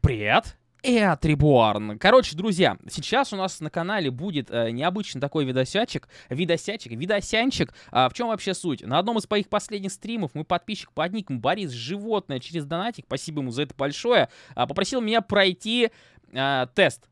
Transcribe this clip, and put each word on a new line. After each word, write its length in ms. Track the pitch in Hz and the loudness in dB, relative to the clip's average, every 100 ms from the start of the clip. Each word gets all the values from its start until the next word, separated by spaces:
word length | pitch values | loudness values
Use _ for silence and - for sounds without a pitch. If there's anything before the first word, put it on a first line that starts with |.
| - | 2
Привет! 460 | 117 208 156 - - _ _ | 2 4 2 2 -18 _ _
Это 460 | 269 240 202 156 160 | 2 4 4 2 2
Реборн. 680 | 151 151 131 110 104 107 104 | 4 6 8 6 2 -4 0
Короче, 380 | 190 254 - | 6 6 4
друзья, 420 | 151 214 175 160 90 - | -4 -2 2 2 2 -10
сейчас 440 | - 143 240 277 | -10 -2 0 0
у 40 | 196 | -2
нас 240 | 190 - | -6 -6
на 100 | 151 | -8
канале 400 | 175 170 208 147 | -6 -4 -2 -2
будет, 400 | 127 185 151 120 | -4 -4 -4 -4
э, 220 | 117 113 | -2 -2
необычный 480 | 117 160 190 202 131 | 0 -2 -2 -8 -6
такой 240 | 143 160 | -4 -2
видосячек, 640 | 135 127 131 196 233 - - - - | 0 0 0 0 -2 -4 -10 -20 -10
видосячек, 600 | 131 170 165 - 226 120 | -4 0 0 -2 -10 -10
видосянчик. 800 | 117 175 208 - 220 254 - 170 - - | -8 -2 -2 0 0 0 0 -4 -4 -2
А, 160 | - 127 | 2 2
в 60 | |
чем 120 | - 240 | 0 -4
вообще 280 | 214 - | -2 -4
суть? 300 | 180 175 131 | -4 -4 -6
На 140 | - 143 | 0 0
одном 200 | 196 226 | 2 -2
из 120 | - | 0
моих 180 | 208 - | -2 0
последних 440 | 208 - 208 190 | -4 -4 -8 -8
стримов 420 | - 208 233 165 | -10 -8 -4 -4
мой 100 | 147 | -6
подписчик 460 | 156 175 - 214 - | -2 -2 -2 -10 -8
под 220 | - 165 | -4 -4
ником 280 | 214 - 127 | -4 -6 -2
Борис 300 | 127 190 180 | 0 0 -4
Животное 680 | 120 117 202 214 214 - 135 | -8 -8 -8 -2 -2 -2 -10
через 240 | - 165 | -6 -8
донатик, 400 | 143 170 214 - - | -6 -6 -6 -10 -8
спасибо 340 | 139 - 151 | -8 -6 -6
ему 120 | 127 | -4
за 100 | 117 | -4
это 120 | 143 - | -6 -4
большое, 500 | 139 139 233 240 127 - - - | -4 -2 2 4 2 -2 -14 -4
а, 100 | 123 | -2
попросил 340 | 147 196 262 | -2 -2 -2
меня 200 | 220 226 | 0 0
пройти, 680 | - 202 196 180 214 240 226 _ _ _ _ | 2 2 2 0 -4 0 0 _ _ _ _
а, 320 | 127 139 135 127 | -4 0 0 0
тест. 420 | - 170 - _ | 4 4 2 _